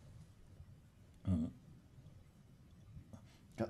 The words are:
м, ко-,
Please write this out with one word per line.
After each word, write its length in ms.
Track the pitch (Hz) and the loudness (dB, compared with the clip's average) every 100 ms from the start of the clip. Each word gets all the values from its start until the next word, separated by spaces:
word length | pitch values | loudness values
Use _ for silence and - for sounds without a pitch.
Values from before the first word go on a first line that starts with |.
| - - - - - - - - - - - - - | -12 -10 -12 -12 -12 -12 -10 -12 -14 -16 -16 0 8
м, 260 | 87 80 - - - - - - - - - - - - - - - - - - - - - | 10 10 4 -10 -14 -14 -14 -12 -12 -14 -16 -16 -16 -16 -14 -10 -10 -8 -10 -10 -14 -6 2
ко-, 100 | 113 | 6